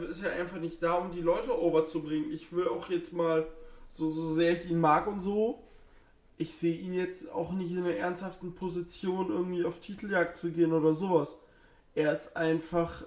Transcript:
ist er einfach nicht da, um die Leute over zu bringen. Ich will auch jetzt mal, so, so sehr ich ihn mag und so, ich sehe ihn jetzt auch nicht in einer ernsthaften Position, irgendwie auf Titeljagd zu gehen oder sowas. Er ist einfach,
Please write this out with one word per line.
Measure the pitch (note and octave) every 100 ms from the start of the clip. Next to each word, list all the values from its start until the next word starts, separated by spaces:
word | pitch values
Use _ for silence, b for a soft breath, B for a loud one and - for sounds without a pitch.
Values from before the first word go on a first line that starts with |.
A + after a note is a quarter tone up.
| E3
ist | E3+
er | F#3
einfach | - F3 F#3
nicht | E3 -
da, | E3+ F3
um | F#3
die | F3
Leute | E3+ F#3 C4+ -
over | E3+ D#3+ D#3
zu | D#3+
bringen. | D3 D3+ D3+
Ich | D#3 -
will | F3 F#3
auch | E3+ -
jetzt | F3 -
mal, | E3+ E3 D#3+ D#3 B B B B
so, | - D#3+
so | D#3+ E3
sehr | D#3+ E3+
ich | F3 F3+
ihn | E3
mag | D#3 D#3+ G#3
und | G3+
so, | F#3+ G#3 A3+ - b b b b b b _ -
ich | D#3+ -
sehe | E3+ E3
ihn | F#3
jetzt | F3+ F3+ - -
auch | F#3+ E3+
nicht | F#3+ F3
in | F3+
einer | F3 E3
ernsthaften | F3+ F3 F#3+ - F3+ F3+
Position, | F#3 F3 E3+ - F#3 F#3 F#3
irgendwie | F#3 F3+ F3 F3
auf | -
Titeljagd | - G3 G3+ F#3 E3+ -
zu | E3+
gehen | E3 E3
oder | D#3+ D#3
sowas. | D#3 F#3+ D#3+ C#3+ - b b b b b
Er | D3+ D3+
ist | - - -
einfach, | D#3+ D#3+ - E3+ E3+ -